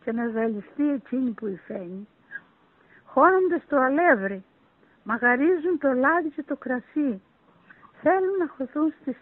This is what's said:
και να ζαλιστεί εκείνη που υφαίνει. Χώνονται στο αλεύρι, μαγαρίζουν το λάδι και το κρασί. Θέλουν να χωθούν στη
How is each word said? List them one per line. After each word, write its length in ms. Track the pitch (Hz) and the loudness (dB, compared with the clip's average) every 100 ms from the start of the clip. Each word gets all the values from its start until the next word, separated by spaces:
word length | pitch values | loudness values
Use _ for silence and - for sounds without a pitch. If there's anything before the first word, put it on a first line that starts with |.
και 80 | - | -6
να 160 | 226 233 | -4 -4
ζαλιστεί 640 | 220 226 208 - - 294 | -2 -2 -4 -8 -2 -2
εκείνη 400 | 277 - 247 254 | -2 -4 -4 -4
που 160 | 202 220 | -4 -8
υφαίνει. 640 | 185 - 214 175 190 208 _ _ - - _ _ _ _ _ | -8 -10 -12 -10 -12 -14 _ _ -18 -18 _ _ _ _ _
Χώνονται 580 | - 262 330 381 370 320 | -4 4 6 6 2 -2
στο 120 | - 285 | 0 2
αλεύρι, 680 | 262 285 349 233 190 190 - _ _ _ _ _ | 2 2 4 2 0 -6 -12 _ _ _ _ _
μαγαρίζουν 760 | 202 226 240 247 311 359 330 330 | -6 0 2 4 2 2 0 0
το 140 | 277 | 0
λάδι 360 | 254 269 339 311 | 2 2 2 -2
και 120 | 294 | -6
το 140 | - 285 | -8 -8
κρασί. 680 | 247 247 - 302 285 190 - _ _ _ _ - - - | -4 -6 -4 -4 -2 -4 -12 _ _ _ _ -20 -20 -2
Θέλουν 340 | 302 381 381 392 | 0 2 0 -2
να 100 | 320 | -4
χωθούν 460 | - 254 302 311 - | -6 -8 -2 -2 -2
στη 160 | - - | -10 -10